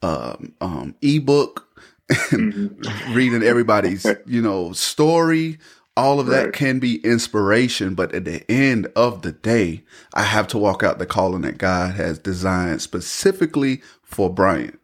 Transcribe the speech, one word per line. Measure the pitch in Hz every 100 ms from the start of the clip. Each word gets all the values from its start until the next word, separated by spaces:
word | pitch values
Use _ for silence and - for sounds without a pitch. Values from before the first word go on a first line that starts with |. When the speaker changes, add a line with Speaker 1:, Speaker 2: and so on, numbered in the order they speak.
Speaker 1:
um, | 90 73 58 - - _
um, | 90 76 69 -
ebook | 143 151 135 143 135 - - - - _ _ 123 -
and | - 214
Speaker 2:
Mm-hmm. | 208 202 - 135 107 131
Speaker 1:
reading | 117 127 117
everybody's, | 110 120 117 104 95 92 110 101
Speaker 2:
<laughs> | -
Speaker 1:
you | 120
know, | 113 95 87
story. | 92 - - 151 165 165 160 160 156 - _ _ -
All | 131 143
of | 127
that | 131 -
Speaker 2:
Right. |
Speaker 1:
can | - 139 131
be | 123 117
inspiration, | 110 117 - 107 98 110 123 - 95
but | 87 87
at | 82
the | 82 82 -
end | 123 135 117 82 -
of | 120 101
the | 87
day, | 76 110 120 87 80 - - -
I | -
have | 110 107 101
to | 113
walk | 104 -
out | 98 -
the | 90
calling | 104 92 90
that | 73 -
God | 92 90 92 95
has | 87 78
designed | 98 90 95 90 87 80
specifically | - 87 - - 196 190 165 151 135 131 - _
for | _ - 95
Bryant. | 90 95 80 52 -